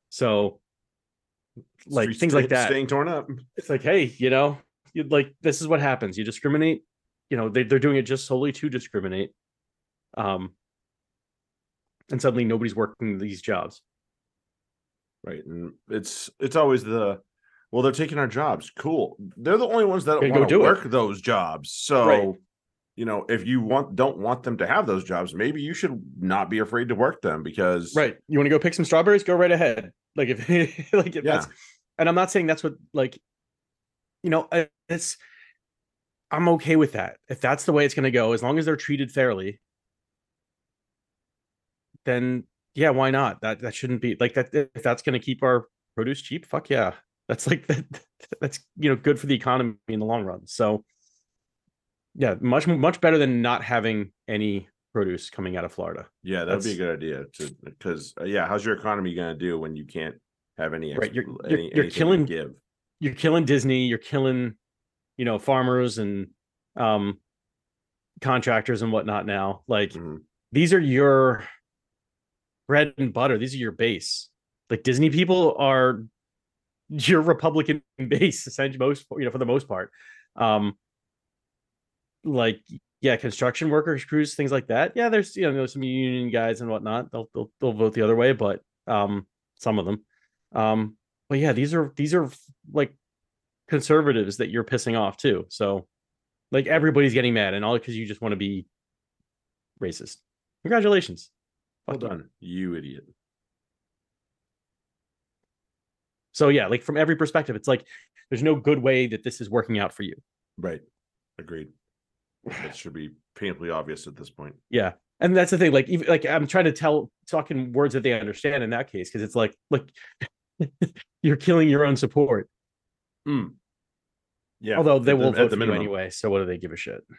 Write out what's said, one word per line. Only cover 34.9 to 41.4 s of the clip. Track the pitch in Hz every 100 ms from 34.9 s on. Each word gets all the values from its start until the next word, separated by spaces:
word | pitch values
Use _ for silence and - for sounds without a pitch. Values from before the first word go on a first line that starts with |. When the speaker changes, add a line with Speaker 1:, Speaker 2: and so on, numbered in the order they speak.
Speaker 1:
it's, | 165 - - - - - _ _ _ _ _ _ _ -
I'm | 156 175
okay | 165 165 160
with | 143
that. | 107 92 - -
If | 127
that's | 127 147
the | -
way | 147 143
it's |
gonna | 151 135
go, | 123 113
as | 117
long | 123 156
as | 160
they're | 151
treated | - 143 131
fairly, | 139 127 98 95 107 _ _ _ _ _ _ _ _ _ _ _ _ _ _ _ _ _ _